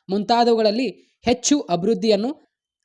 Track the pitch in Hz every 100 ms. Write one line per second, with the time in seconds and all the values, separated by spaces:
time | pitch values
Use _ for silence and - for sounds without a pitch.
0 | - 196 208 233 240 226 214 220 247 -
1 | _ _ 226 233 - 294 - 175 196 208
2 | 220 202 233 311 _ _ _ _